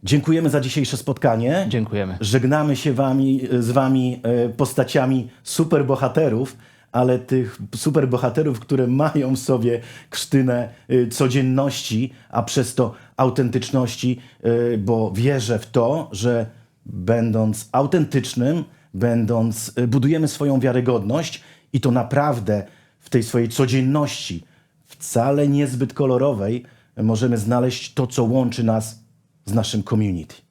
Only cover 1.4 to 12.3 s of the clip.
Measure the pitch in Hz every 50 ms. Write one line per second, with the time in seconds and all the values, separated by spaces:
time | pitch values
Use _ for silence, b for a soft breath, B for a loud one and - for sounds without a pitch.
1.4 | 113 123 151 185 196 214 185 120 110 104 110 104 98 92 95 90 113 104 107 127
2.4 | 117 127 143 151 151 151 143 131 - 156 131 117 139 135 131 135 135 135 135 135
3.4 | 127 123 131 123 117 113 120 139 135 131 135 131 127 127 123 123 - 117 120 120
4.4 | 117 120 117 - 147 127 - - 127 - - 156 131 127 131 131 113 B B B
5.4 | B - - - 165 160 175 147 139 127 139 127 139 123 - 160 160 143 107 113
6.4 | 131 131 - b b b b b b b _ 120 127 127 127 123 123 - 131 131
7.4 | 123 107 - - 104 104 - 110 - - 143 156 143 131 123 120 123 123 107 -
8.4 | 156 151 131 113 - - 147 131 131 120 123 135 147 156 - 151 135 127 135 127
9.4 | - - 135 120 110 120 117 117 117 B B B B B - - - - - 139
10.4 | 131 127 123 120 120 117 113 B B B 127 127 123 113 113 - 143 131 123 139
11.4 | 131 131 127 135 139 143 131 - - - 107 110 123 127 B B B B